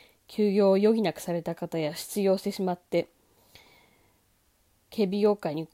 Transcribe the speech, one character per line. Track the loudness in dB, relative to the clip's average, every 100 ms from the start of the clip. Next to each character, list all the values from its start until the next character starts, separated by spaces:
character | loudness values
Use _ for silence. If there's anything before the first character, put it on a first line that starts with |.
| _ _ -8
休 | 0 2
業 | 4 4
を | 4
余 | 4
儀 | 2
な | 0
く | -4
さ | -6
れ | -6
た | -6 -8
方 | -6 -4
や | -4 -6
失 | -8 -2
業 | 0 0
し |
て | -2
し | -4
ま | -4
っ | -6
て、 | _ -2 -2 _ _ _ _ -20 _ _ _ _ _ _ _ _ _ _ _ _ _
警 | -2
備 | -2 2
業 | 2 0
界 | -4
に | -6 -8